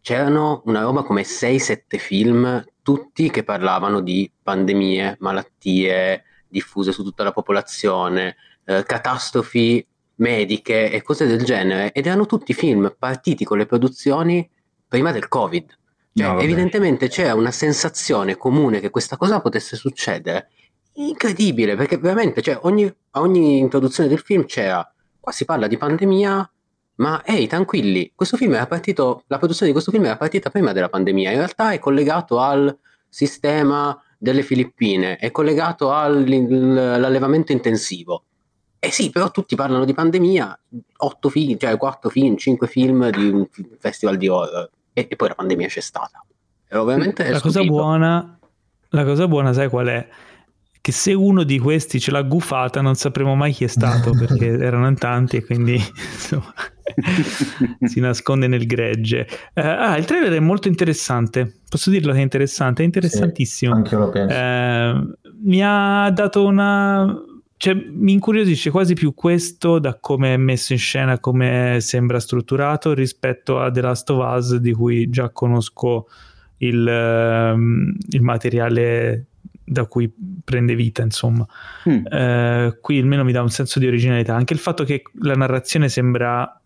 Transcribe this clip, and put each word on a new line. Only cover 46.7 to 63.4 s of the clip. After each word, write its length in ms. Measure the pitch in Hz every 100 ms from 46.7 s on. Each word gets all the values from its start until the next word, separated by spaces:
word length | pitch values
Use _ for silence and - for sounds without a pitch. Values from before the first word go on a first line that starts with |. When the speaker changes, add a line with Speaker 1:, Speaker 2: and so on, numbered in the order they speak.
| 107
Speaker 1:
veramente 400 | 113 131 185 196
Speaker 3:
La 160 | - -
cosa 200 | 156 165
Speaker 1:
stupito. 140 | 180
Speaker 3:
buona, 640 | 151 151 160 160 170 170 - _ _ _ _ _
la 140 | 156
cosa 220 | 139 143 180
buona, 240 | 147 135
sai 160 | 123 139
qual 200 | 123 123
è? 200 | 120 - - - - _ _ _ _
Che 100 | -
se 200 | - -
uno 300 | 196 196 190
di 160 | 151 135
questi 420 | 131 160 151 131
ce 100 | -
l'ha 120 | 139
gufata 580 | 135 160 165 131 127 139
non 140 | 139
sapremo 400 | 131 143 131 135
mai 180 | 135 147
chi 120 | 135
è 20 | 123
stato, 460 | - 117 120 117
Speaker 1:
<laughs> 40 | 120
Speaker 3:
perché 300 | 120 127 117
erano 420 | 117 123 120 127
in 80 | 135
tanti 400 | 120 123 123 123
e 80 |
quindi, 300 | 110 120 120 123
<laughs> 0 |
insomma, 760 | 98 - - - - 147 - - - - - - - 180 - - 277 - 120 -
si 180 | 123 123
nasconde 460 | 123 117 - 135 127
nel 180 | 123
gregge. 640 | 117 120 113 110 110 123 120 - -
Eh, 80 | -
ah, 380 | 151 160 220 156
il 80 | 170
trailer 260 | 349 262
è 80 | 160
molto 280 | 160 196 196
interessante, 920 | 175 170 151 - 123 113 127 120 - -
posso 220 | - -
dirlo 220 | 190 151
che 60 | 135
è 40 |
interessante, 540 | 135 135 139 - 131 123
è 0 |
Speaker 4:
Sì, 40 | 170
Speaker 3:
interessantissimo. 880 | 180 175 104 185 -